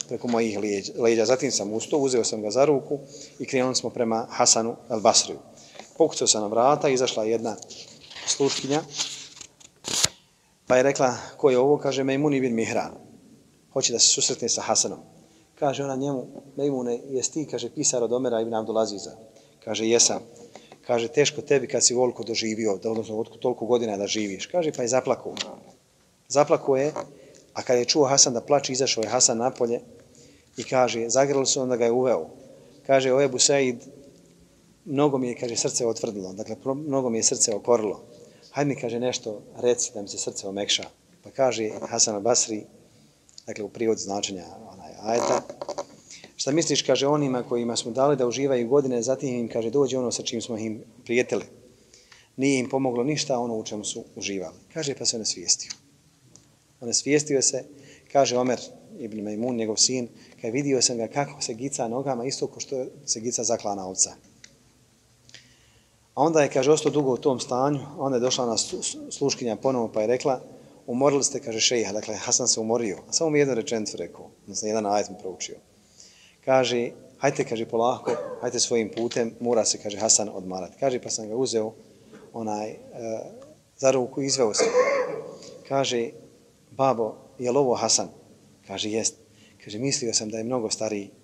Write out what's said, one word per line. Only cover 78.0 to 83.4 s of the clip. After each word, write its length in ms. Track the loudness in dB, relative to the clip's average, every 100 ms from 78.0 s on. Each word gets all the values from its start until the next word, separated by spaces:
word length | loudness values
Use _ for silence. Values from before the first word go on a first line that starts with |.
| -2 -4 -4 -6
hajte 180 | -4 -2
svojim 320 | 0 0 0
putem, 440 | -2 -2 -2 -4 -2
mora 260 | 0 2 2
se”, 120 | 0
kaže, 200 | -4 -2
„Hasan 320 | 2 2 2
odmarat.” 380 | -6 -8 -8 -8 -4
Kaže, 220 | -2 -2
pa 80 | -6
sam 180 | -8 -4
ga 80 | -2
uzeo, 380 | 0 0 -2 -6 -20 -20 -20 -20 -16
onaj, 360 | -8 -4 -4 -6
e, 80 | -10 -16 -12 -8 -8 -10 -16